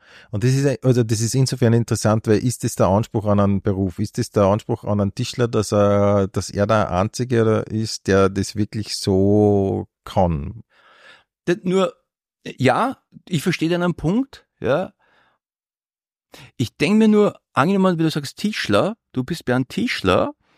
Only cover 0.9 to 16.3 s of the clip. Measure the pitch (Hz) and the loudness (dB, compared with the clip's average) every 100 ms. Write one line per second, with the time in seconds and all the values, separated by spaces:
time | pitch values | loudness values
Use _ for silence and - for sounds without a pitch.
0.9 | 123 110 110 113 131 131 127 117 117 113 | 2 2 0 -2 0 0 2 2 2 2
1.9 | 110 110 107 113 104 123 - 120 - 101 | 0 0 0 2 2 0 -4 -6 0 2
2.9 | 98 117 110 104 101 101 98 104 95 98 | 2 0 -4 0 2 2 0 -2 -2 -2
3.9 | - 104 - 117 - 98 104 - 120 - | -4 -6 -4 -2 2 4 2 -2 -6 -2
4.9 | 104 101 - 123 - 120 110 101 104 101 | 0 -2 -2 -6 -2 -2 0 0 2 4
5.9 | 101 101 101 98 - 92 - 101 110 101 | 4 2 2 0 -2 -6 -2 0 2 0
6.9 | 87 104 - 123 120 113 110 - 110 110 | 0 -2 -4 -2 0 2 0 -2 -6 -6
7.9 | - - 98 98 98 95 101 104 110 - | -6 0 4 4 2 -4 -4 -6 -6 -8
8.9 | - - 95 98 104 104 101 98 98 98 | -6 0 2 4 4 4 2 0 -4 -6
9.9 | _ - - 90 78 73 117 - _ _ | _ -8 -2 -2 -2 -8 -14 -20 _ _
10.9 | _ - - _ _ - 180 185 190 185 | _ -20 -20 _ _ -6 -4 -2 -2 -2
11.9 | - _ _ _ _ - - 123 123 233 | -6 _ _ _ _ -16 -2 0 2 -2
12.9 | - _ - - 165 185 160 160 175 175 | -6 _ -20 -6 -4 -2 -2 -2 0 -2
13.9 | 165 151 208 269 - _ - - 143 190 | -2 -2 -2 -2 -10 _ -8 -2 -2 -2
14.9 | _ _ _ _ _ _ _ _ _ _ | _ _ _ _ _ _ _ _ _ _
15.9 | _ _ _ _ | _ _ _ _